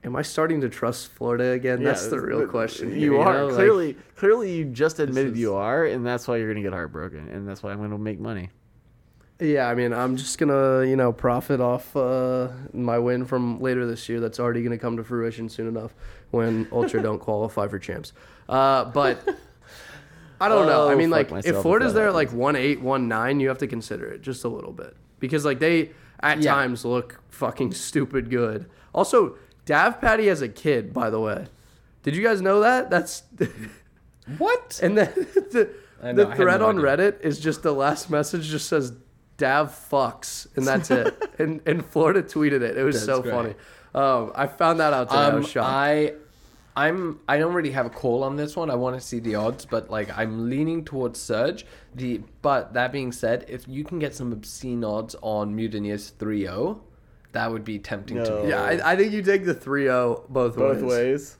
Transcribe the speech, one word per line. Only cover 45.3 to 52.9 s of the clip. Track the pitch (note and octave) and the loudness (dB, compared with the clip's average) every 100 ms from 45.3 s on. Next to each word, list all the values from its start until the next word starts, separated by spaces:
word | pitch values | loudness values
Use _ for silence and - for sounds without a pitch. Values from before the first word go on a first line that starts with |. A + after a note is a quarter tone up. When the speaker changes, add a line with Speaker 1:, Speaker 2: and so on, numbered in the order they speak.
| C#3+ | 4
Speaker 1:
was | C#3+ | 0
shocked. | C3 B2 | -2 0
Speaker 3:
I, | C3+ C#3+ D3+ D3 - - - - - _ - | 2 2 2 0 -4 -20 -20 -20 -20 _ 0
I'm, | D3 F3+ E3+ D#3 - | 0 0 -4 -8 -2
I | C#3+ | 0
don't | E3 | 2
really | F3+ D3+ | 0 -2
have | C3+ A#2 | -2 -4
a | |
call | - C3 A#2+ | -2 0 0
on | C3+ C#3+ | 0 -4
this | D3+ D3+ | -6 -4
one. | D#3+ | -2
I | |
wanna | B2 B2+ B2+ | -2 -2 -4
see | - A#2+ | -8 -6
the | A2+ G#2+ | -4 -2
odds, | A2 C3 | -2 -4
but, | - A2+ G#2+ | -4 -6 -4
like, | G#2+ G#2 G#2 | -6 -6 -4
I'm | A2 A2+ A#2 | -4 -2 -4
leaning | C3 D#3 E3 | -2 -2 -4
towards | D#3 C#3 B2 A#2+ | -6 -4 -4 -6
Surge. | - A2+ C3 - - - - | -4 0 0 -2 -12 -20 -20
The, | B2+ B2+ A2 G#2+ - | -8 -6 -6 -8 -6
but | C#3+ C3+ - | 0 0 0
that | A#2+ B2 | -2 -2